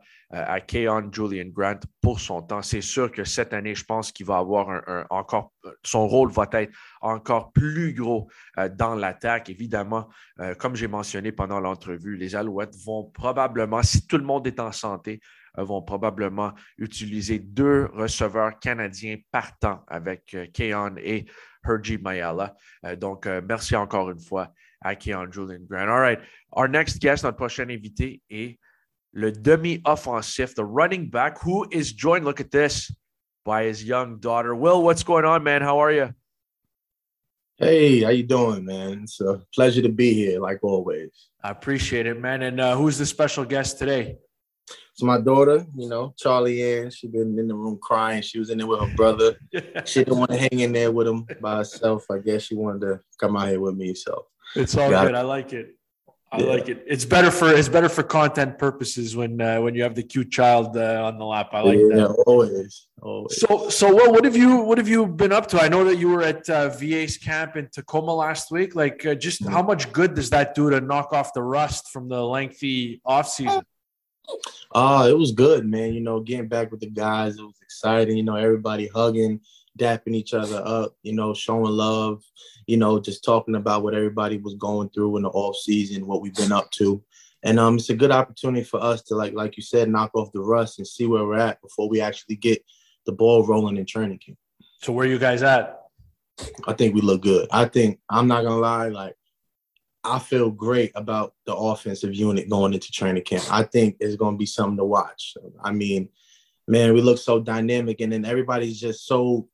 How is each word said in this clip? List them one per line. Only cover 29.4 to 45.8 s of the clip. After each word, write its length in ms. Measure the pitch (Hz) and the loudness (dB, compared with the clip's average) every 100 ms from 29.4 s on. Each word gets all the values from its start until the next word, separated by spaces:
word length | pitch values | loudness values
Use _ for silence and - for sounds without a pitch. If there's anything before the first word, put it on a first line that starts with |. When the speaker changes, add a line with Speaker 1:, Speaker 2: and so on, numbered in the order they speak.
| 113 160 170 170 151 151 131 117 107 - 127 - | 2 2 2 -2 -2 -2 -2 -6 -6 -8 -8 -6
Speaker 1:
the 80 | |
running 440 | 104 120 170 185 139 | -4 0 0 -2 -6
back, 300 | 120 143 151 170 | -2 -2 -4 -4
who 220 | 190 208 | -2 -2
is 220 | 170 135 | -4 -6
joined, 320 | 107 151 175 147 | -4 0 2 0
look 140 | 139 | -6
at 100 | 131 | -2
this, 420 | 143 147 - - - _ _ _ _ - | 0 0 -2 -10 -16 _ _ _ _ -4
by 200 | 110 113 | -2 -2
his 180 | 107 | -4
young 360 | 110 123 123 113 | -4 -4 -4 -6
daughter. 360 | 117 117 120 120 | -4 -2 -2 0
Will, 260 | 156 180 | 4 6
what's 220 | 170 165 | 4 2
going 200 | - 165 | 2 2
on, 200 | 156 165 | 4 2
man? 180 | 147 143 | 2 0
How 160 | 143 143 | 2 2
are 140 | 151 | 4
you? 180 | 151 127 117 _ _ _ _ _ _ _ _ _ _ _ _ _ - | 2 0 -6 _ _ _ _ _ _ _ _ _ _ _ _ _ -2
Speaker 2:
Hey, 440 | - 160 147 127 | 4 6 8 6
how 80 | 110 | 6
you 140 | 123 | 2
doing, 420 | 120 127 120 101 92 | 2 2 2 0 -6
man? 360 | 95 95 98 | -8 -8 -10
It's 180 | 107 - | -12 -6
a 180 | 98 98 - | -4 -4 -4
pleasure 300 | - 127 120 | 2 4 4
to 60 | 120 | 2
be 260 | 110 123 107 | 4 2 4
here, 240 | 101 90 | 0 -2
like 240 | 95 98 | -4 -2
always. 480 | 104 95 90 78 80 _ _ _ | 0 0 -2 -6 -10 _ _ _
Speaker 1:
I 80 | 101 | -12
appreciate 560 | 104 - 139 - 120 113 | -10 -4 -4 -2 -2 -2
it, 120 | 117 | -4
man. 220 | 123 131 | -6 -4
And, 180 | 127 127 | -4 0
uh, 160 | 127 127 | 0 2
who's 220 | 151 135 | 2 0
the 80 | 143 | -4
special 400 | - 151 - 123 | 0 -2 0 -4
guest 320 | 139 135 - | -2 -4 -4
today? 400 | 135 135 110 98 _ _ _ _ - - _ | -2 -2 -4 -10 _ _ _ _ -20 -20 _
Speaker 2:
It's 100 | - | -4
my 180 | 123 123 | 2 2
daughter, 460 | 113 135 143 151 165 | 4 6 6 4 0
you 140 | 135 | -12